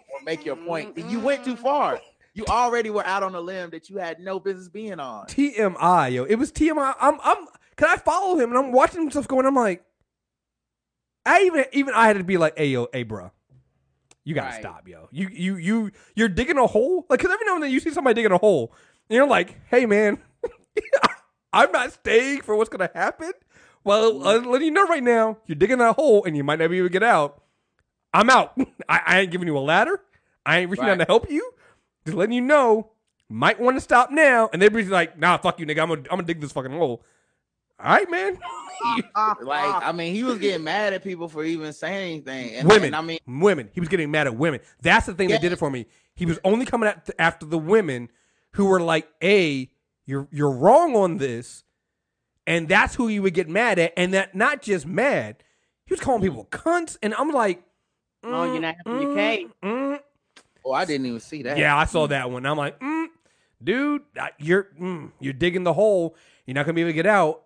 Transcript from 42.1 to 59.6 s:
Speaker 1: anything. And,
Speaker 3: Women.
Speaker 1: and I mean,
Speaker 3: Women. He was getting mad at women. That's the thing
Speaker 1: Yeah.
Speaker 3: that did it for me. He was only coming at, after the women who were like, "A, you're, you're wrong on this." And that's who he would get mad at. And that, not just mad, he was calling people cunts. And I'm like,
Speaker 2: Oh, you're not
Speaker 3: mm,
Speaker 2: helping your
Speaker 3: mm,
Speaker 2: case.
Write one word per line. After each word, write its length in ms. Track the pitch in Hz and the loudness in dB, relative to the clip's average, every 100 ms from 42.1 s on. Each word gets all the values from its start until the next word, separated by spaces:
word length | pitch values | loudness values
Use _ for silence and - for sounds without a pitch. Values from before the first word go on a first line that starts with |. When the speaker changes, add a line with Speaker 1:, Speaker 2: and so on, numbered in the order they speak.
| 160 131 | -10 -10
Speaker 1:
anything. 280 | 131 123 117 | -10 -10 -4
And, 100 | 151 | 4
Speaker 3:
Women. 160 | 214 156 | 4 4
Speaker 1:
and 100 | 151 | -6
I 60 | |
mean, 160 | 165 165 - | -8 -10 -10
Speaker 3:
Women. 460 | 131 202 165 104 | 0 0 0 -4
He 60 | - | -8
was 100 | 165 | -4
getting 220 | 180 147 | -2 -2
mad 160 | 156 143 | 0 -2
at 80 | 113 | 0
women. 240 | 165 127 _ _ | -2 -4 _ _
That's 240 | 160 214 220 | 2 2 2
the 80 | 180 | -4
thing 140 | 190 | 0
Speaker 1:
Yeah. 60 | 214 | 0
Speaker 3:
that 40 | |
did 100 | 175 | 0
it 40 | 175 | -2
for 160 | 151 | -4
me. 160 | 131 107 _ _ | -6 -10 _ _
He 140 | - 175 | -6 -4
was 100 | 160 | -2
only 200 | 190 220 | 0 0
coming 240 | 262 240 214 | 0 -2 -2
at, 220 | 190 - - | -4 -10 -2
after 300 | 165 - 151 | -2 -2 -6
the 100 | 165 | -4
women 540 | 156 220 170 123 120 _ _ _ _ | 2 2 2 -6 -10 _ _ _ _
who 140 | - 196 | 0 2
were 120 | 185 | 2
like, 300 | 170 160 - - | 2 -2 -2 -4
"A, 480 | 180 202 165 139 127 _ _ _ - | 2 2 2 -2 -8 _ _ _ -8
you're, 220 | 139 139 | -8 -6
you're 200 | 143 147 | -2 0
wrong 440 | 127 170 277 339 233 | 2 6 6 6 2
on 220 | 185 160 | 0 0
this." 460 | 135 117 123 - _ _ _ _ _ _ _ _ - | -4 -6 -10 -20 _ _ _ _ _ _ _ _ -4
And 240 | 170 160 | -4 2
that's 240 | 196 254 | 2 2
who 140 | - 233 | 0 -2
he 120 | 208 | 0
would 140 | 190 | 0
get 160 | 170 160 | 0 -2
mad 300 | 180 240 185 | 0 0 2
at. 140 | 165 - | 0 0
And 160 | 180 | 0
that, 220 | 190 190 185 | 0 -2 0
not 260 | 254 294 | 0 0
just 240 | - 185 147 | -4 -6 -4
mad, 520 | 185 269 190 107 - _ _ _ _ - | -2 0 0 -4 -12 _ _ _ _ -8
he 60 | 370 | -6
was 40 | |
calling 220 | - 233 | -2 0
people 240 | 190 120 - | 0 -4 -12
cunts. 460 | - 320 349 330 - | -8 -2 -2 -4 -6
And 140 | 208 214 | -6 -2
I'm 160 | 294 | -2
like, 320 | 285 214 180 _ _ _ _ _ _ | 0 0 -2 _ _ _ _ _ _
Speaker 2:
Oh, 200 | 226 247 - | -10 -4 -4
you're 80 | 254 | -4
not 140 | 160 170 196 | -6 -8 -8
Speaker 3:
mm, 0 | |
Speaker 2:
helping 160 | 247 | -6
your 100 | 285 | -4
Speaker 3:
mm, 40 | 294 | -2
Speaker 2:
case. 320 | 226 220 170 - | -2 -4 -8 -12